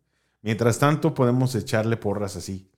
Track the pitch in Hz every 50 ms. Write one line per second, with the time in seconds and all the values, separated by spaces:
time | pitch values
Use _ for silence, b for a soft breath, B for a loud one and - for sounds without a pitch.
0 | _ _ _ _ _ _ _ _ - 107 113 98 117 120 110 - 143 143 156 151
1 | - 160 139 - 127 120 123 127 131 127 131 139 131 - - 110 110 113 117 110
2 | - 104 98 104 104 95 92 90 - - 95 92 95 _ _